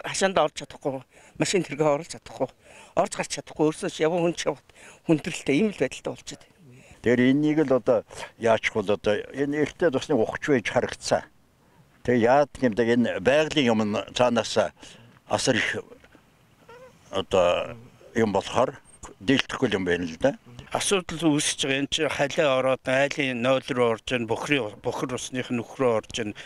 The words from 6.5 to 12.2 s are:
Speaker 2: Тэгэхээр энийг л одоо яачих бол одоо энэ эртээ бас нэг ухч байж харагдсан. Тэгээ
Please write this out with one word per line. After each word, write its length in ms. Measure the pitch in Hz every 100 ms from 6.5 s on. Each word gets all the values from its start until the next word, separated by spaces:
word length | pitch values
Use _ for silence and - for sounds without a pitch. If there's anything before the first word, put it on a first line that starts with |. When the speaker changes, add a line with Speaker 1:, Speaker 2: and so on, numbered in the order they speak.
| _ 143 - - -
Speaker 2:
Тэгэхээр 160 | 113 120 123
энийг 300 | 139 151 151 139
л 80 | 127
одоо 220 | 131 113 - - - -
яачих 320 | 113 110 -
бол 160 | 110 98
одоо 260 | 101 107 104 - 131
энэ 320 | 143 147 139
эртээ 240 | - 170
бас 160 | 131 -
нэг 80 | 135
ухч 320 | 107 - -
байж 180 | 131 -
харагдсан. 560 | 123 104 - - 95 - _ _ _ _ _ _ _ -
Тэгээ 160 | 123